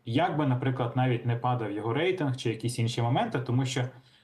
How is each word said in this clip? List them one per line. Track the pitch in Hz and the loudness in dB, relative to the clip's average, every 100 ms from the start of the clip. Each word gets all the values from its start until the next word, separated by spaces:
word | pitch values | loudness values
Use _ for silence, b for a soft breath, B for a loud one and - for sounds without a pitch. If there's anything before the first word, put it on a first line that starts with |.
| - | -2
Як | 123 180 151 | 0 2 2
би, | 143 | 2
наприклад, | 127 127 127 120 127 | 2 0 0 0 0
навіть | 127 113 120 | 2 2 0
не | 117 | 0
падав | 123 120 107 | 0 0 -2
його | 104 110 | -4 -2
рейтинг | 117 180 185 143 127 | 0 0 0 -2 -2
чи | 117 | -2
якісь | 113 117 117 | -2 -2 0
інші | 113 120 | 0 0
моменти, | 117 160 233 135 | 2 2 2 -2
тому | - 123 131 | 0 0 0
що | 135 123 B B B | -2 -4 B B B